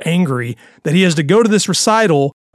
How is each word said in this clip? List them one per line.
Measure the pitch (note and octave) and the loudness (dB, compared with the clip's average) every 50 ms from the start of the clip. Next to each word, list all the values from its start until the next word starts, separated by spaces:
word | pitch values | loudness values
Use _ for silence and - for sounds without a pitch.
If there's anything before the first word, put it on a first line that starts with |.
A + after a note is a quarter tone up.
| - | -4
angry | D#3+ E3+ F3 F#3 C3+ C3 B2 A#2+ A#2 A#2+ - - - _ _ - | -2 -2 0 0 -2 -2 -4 -6 -8 -10 -12 -16 -20 _ _ -6
that | D#3 D3+ | -2 0
he | F#3 | 2
has | F#3+ F3+ D#3 | 2 2 0
to | D#3 D3+ | 0 0
go | C#3 F#3+ A3 | 2 2 2
to | A#3+ G#3+ | 2 2
this | G#3+ G3 - - | 2 0 0 -2
recital | E3+ - - A3+ G#3+ A3+ A3 G3+ D#3 C#3 C#3 C#3+ - _ _ _ | -4 -2 0 0 2 2 2 2 0 0 0 -2 -6 _ _ _